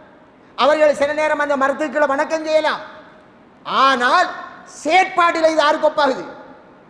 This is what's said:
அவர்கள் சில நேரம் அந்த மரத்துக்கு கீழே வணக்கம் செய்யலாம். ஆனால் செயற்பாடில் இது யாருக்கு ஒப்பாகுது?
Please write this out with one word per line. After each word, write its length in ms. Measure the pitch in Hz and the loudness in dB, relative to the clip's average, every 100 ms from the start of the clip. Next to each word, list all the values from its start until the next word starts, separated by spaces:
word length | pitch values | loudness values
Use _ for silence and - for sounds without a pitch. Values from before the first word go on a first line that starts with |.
| - - - _ - - | -20 -20 -20 _ -12 0
அவர்கள் 400 | 262 302 302 277 | 2 4 2 2
சில 100 | 285 302 | -2 -2
நேரம் 220 | 302 302 | -2 -2
அந்த 120 | 285 277 | -2 0
மரத்துக்கு 320 | 269 269 302 | 0 -2 -4
கீழே 140 | 294 294 | -2 0
வணக்கம் 340 | 277 302 320 311 | 0 -2 -4 -2
செய்யலாம். 340 | 311 302 208 - - - - - - - - 147 208 | 0 0 -4 -10 -20 -20 -20 -20 -20 -20 -16 -4 2
ஆனால் 440 | 269 254 247 349 339 - - - - - | 2 2 2 2 0 -6 -16 -18 -20 -10
செயற்பாடில் 680 | 294 359 370 - 339 330 320 | 2 2 2 2 0 2 0
இது 100 | 311 | 2
யாருக்கு 280 | 294 311 302 | 2 2 0
ஒப்பாகுது? 340 | 302 277 214 151 - - - - - - | 0 0 -2 -8 -16 -20 -20 -20 -20 -20